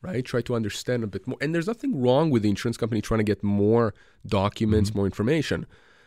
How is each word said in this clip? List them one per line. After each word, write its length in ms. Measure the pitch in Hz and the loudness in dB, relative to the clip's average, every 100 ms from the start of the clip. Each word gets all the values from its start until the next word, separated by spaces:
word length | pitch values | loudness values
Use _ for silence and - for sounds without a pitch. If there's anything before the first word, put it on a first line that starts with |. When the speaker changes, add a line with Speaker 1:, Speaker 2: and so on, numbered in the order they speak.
Speaker 1:
right? 220 | 180 131 | -8 -6
Try 180 | 127 123 | -4 -4
to 120 | 117 117 | -2 -4
understand 480 | 107 - - 123 | -4 -6 -4 -4
a 40 | 110 | -4
bit 200 | 98 - | -8 -8
more. 100 | - | -6
And 120 | 143 | -2
there's 140 | 165 175 | -2 -4
nothing 320 | 240 277 160 | -4 -4 0
wrong 280 | 123 131 160 | 4 4 4
with 140 | 120 | 4
the 60 | 104 | 2
insurance 280 | 98 120 - | 0 -2 -4
company 240 | 113 110 | -2 -2
trying 180 | - 110 | -2 0
to 60 | 107 | 0
get 180 | 101 | 0
more 500 | 101 101 104 117 113 - _ _ 101 | 0 2 4 4 2 -4 _ _ -4
documents, 640 | 104 101 - 110 107 104 | 0 0 0 2 4 2
Speaker 2:
Mm-hmm. 100 | 104 | 0
Speaker 1:
more 60 | 98 | -2
information. 600 | - 110 160 - 87 - - _ _ | 0 0 0 0 -4 -6 -18 _ _